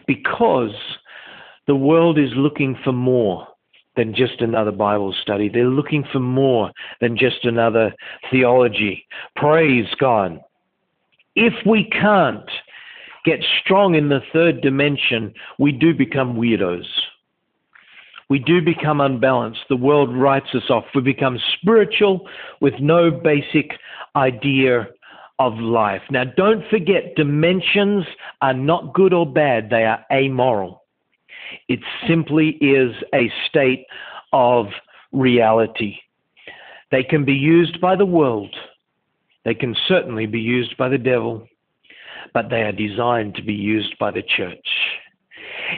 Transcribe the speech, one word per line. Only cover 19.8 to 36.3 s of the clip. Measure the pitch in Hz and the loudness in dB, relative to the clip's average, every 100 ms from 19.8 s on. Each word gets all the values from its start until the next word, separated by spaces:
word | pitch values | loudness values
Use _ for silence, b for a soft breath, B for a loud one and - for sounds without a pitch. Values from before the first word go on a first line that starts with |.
| 131 147 135 | 4 4 2
writes | 127 139 135 - | 2 2 2 0
us | 123 - | -4 0
off. | 117 - | -2 0
We | 139 | -2
become | 127 131 135 120 - | 0 0 -2 -2 -4
spiritual | - 180 226 208 226 202 185 - B B B | -2 2 4 4 2 2 0 -4 B B B
with | 139 - | -2 0
no | 147 170 170 | 2 4 4
basic | 135 160 147 - 151 147 - B B B 147 | 2 0 0 0 -2 -2 -8 B B B 0
idea | 131 117 139 135 131 123 101 - B B B - | 0 0 -2 2 2 2 -2 -12 B B B -2
of | 127 | -2
life. | 110 113 117 104 95 - | -2 -2 0 0 -2 -4
Now, | 131 127 - | -4 -2 0
don't | 196 220 - | 2 2 0
forget, | 220 160 175 - - | -2 0 0 -2 -2
dimensions | 147 147 165 185 - 202 202 202 160 - B B | 0 2 2 0 0 0 2 0 -4 -10 B B
are | 135 | -2
not | 127 139 170 147 | 0 0 -2 -2
good | 180 190 | 2 4
or | 175 | 4
bad. | 156 143 147 113 107 | 0 0 2 0 0
They | 113 | 0
are | 110 117 - | 0 -2 -2
amoral. | 139 135 127 127 107 90 90 _ _ _ _ _ B B B B | -2 0 0 0 0 -4 -12 _ _ _ _ _ B B B B
It | 123 - - - | -6 -8 -8 -2
simply | 165 143 156 156 160 | -2 0 0 0 2
is | 143 135 127 110 - | 2 4 2 -2 -4
a | 143 113 - - | -2 -2 -4 -2
state | 156 131 127 - B B B B | 0 2 0 -6 B B B B
of | 135 123 123 101 - - b b | 2 4 4 0 -8 -20 b b
reality. | 139 127 120 110 110 110 - 107 - - _ _ | 0 4 4 6 4 2 -2 -8 -10 -20 _ _